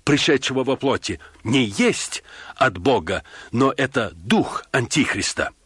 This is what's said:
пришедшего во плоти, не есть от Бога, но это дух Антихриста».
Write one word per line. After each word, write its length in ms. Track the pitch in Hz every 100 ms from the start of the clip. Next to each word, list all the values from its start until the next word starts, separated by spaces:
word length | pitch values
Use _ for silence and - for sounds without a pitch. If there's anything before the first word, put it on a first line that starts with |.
пришедшего 580 | - 143 - 135 - 131
во 140 | 127 127
плоти, 420 | 135 117 - 92 - -
не 220 | 110 127
есть 580 | 113 101 240 - - - - - -
от 240 | - 131 90
Бога, 460 | 95 123 - 92 - - -
но 240 | 117 135 131
это 360 | 131 127 101
дух 500 | 82 87 214 - - -
Антихриста». 800 | 131 117 147 120 104 - - 71 -